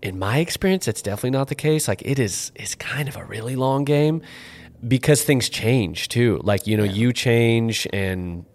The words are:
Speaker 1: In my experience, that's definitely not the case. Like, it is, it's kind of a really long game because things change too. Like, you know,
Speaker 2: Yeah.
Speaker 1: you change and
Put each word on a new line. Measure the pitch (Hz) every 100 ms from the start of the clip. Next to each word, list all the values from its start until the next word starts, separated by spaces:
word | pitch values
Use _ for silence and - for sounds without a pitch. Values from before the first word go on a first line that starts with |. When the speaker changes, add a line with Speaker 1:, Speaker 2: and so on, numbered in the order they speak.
Speaker 1:
In | 104 92
my | 95 127
experience, | 170 - 190 190 -
that's | 110
definitely | - 98 123
not | 135 135
the | 147
case. | 151 156 -
Like, | 98
it | - 135
is, | 113 - -
it's | - - -
kind | - 139 143
of | -
a |
really | - - 113 131
long | 131 135
game | 143 147 151 160 - - - - - - 120
because | 127 - 147
things | - 139 113
change | - 110 131 98 80 -
too. | 117 120 85
Like, | 98 101 104
you | 107
know, |
Speaker 2:
Yeah. | 104
Speaker 1:
you | 98 120
change | 120 123 117 117 117 113 107 -
and | 101 98 92 90 87 87